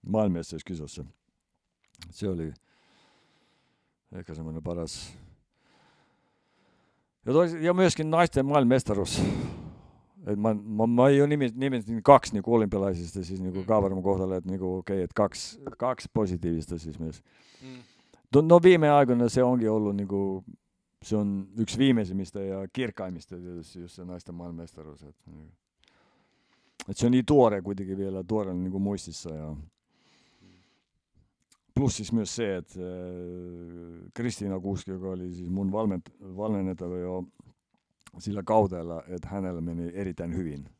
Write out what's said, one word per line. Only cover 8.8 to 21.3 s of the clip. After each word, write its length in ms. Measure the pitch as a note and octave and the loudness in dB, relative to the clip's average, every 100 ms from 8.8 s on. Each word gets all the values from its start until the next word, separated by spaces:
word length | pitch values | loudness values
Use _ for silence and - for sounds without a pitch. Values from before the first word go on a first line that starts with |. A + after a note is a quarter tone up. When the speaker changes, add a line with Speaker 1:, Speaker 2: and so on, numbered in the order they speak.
| - G2+ F#2 - - - - - - - - _ _ _ D3 | 2 -2 -2 0 0 -2 -6 -10 -16 -18 -20 _ _ _ -6
Speaker 1:
Et 120 | G#2 | 0
mä, 140 | G#2+ | 0
mä, 340 | G#2 G#2 G#2+ A2+ | 0 -4 0 2
mä 200 | A#2+ C3 | 6 6
ei 140 | C#3 | 6
oo 60 | C#3+ | 4
nimen-, 240 | D3 C3 A#2 | 2 -2 -2
nimensin 480 | C#3 B2+ G#2 A2+ | -2 -2 -4 0
kaksi 300 | G#2 C#3 - | 10 10 10
niinku 200 | G#2+ G2 | -4 2
olympialaisista, 720 | A#2 G#2+ G2+ G2 F2 F2 G2 | 4 4 2 0 -2 -6 -8
siis 180 | E2+ F#2+ | -8 -6
niinku 180 | F#2 F#2 | -6 -6
Speaker 2:
Mm. 60 | F#2 | 2
Speaker 1:
Kaavarman 380 | A2 G2 F#2+ | 2 2 0
kohdalle, 320 | F#2 F#2+ F#2+ F#2 | 0 0 0 -4
et 80 | F2+ | -4
niinku 320 | F#2 F#2 F#2 | -4 -4 -4
okei, 240 | - G2 | -4 -4
et 120 | F2 | -2
kaksi, 480 | - G#2 - - - - - | 0 0 0 -14 -12 -16 -6
kaksi 300 | B2 B2+ - | -4 -4 -4
positiivista 640 | - G#2 F2+ E2+ E2 D#2 F2 | -2 0 0 -2 -4 -4 -10
siis 220 | D#2+ D2+ | -10 -10
myös. 240 | D#2+ D#2 _ _ _ _ | -10 -12 _ _ _ _
Speaker 2:
Mm. 160 | C3 B2+ A#2+ _ _ _ _ C#3 | -20 -20 -20 _ _ _ _ 2
Speaker 1:
No, 60 | |
no 180 | D#3+ F3 | 8 8
viime 260 | F3 F3 D3+ | 10 8 8
aikoina 380 | D3 C3 A#2+ A#2+ | 6 6 4 2
se 140 | B2+ | 4
onkin 280 | B2+ B2+ A2 | 4 4 2
ollut 240 | A2 G#2 G2+ | 2 0 -2
niinku, 480 | G2 G2 G2 F#2+ - - _ _ _ _ | -2 -2 -2 -4 -12 -20 _ _ _ _
se 120 | - G#2+ | -4 0
on 300 | G#2 | 0